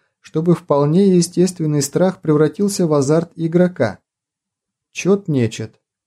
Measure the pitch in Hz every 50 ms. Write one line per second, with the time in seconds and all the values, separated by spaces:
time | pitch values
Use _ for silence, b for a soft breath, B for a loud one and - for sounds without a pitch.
0 | b b b b _ - - 156 165 175 170 160 - - 151 143 143 147 156 180
1 | 202 196 185 180 170 175 - - 180 180 180 - 165 156 151 147 139 147 - 156
2 | 175 185 180 - - 156 156 151 156 151 151 - 202 202 196 - 185 160 151 143
3 | 139 127 156 165 170 170 _ - 160 165 160 180 180 180 180 - 135 107 92 -
4 | _ _ _ _ _ _ _ _ _ _ _ _ _ _ _ _ _ _ - -
5 | - 170 202 202 202 - 151 135 120 110 - - 110 107 _ _ _ _ _ _
6 | _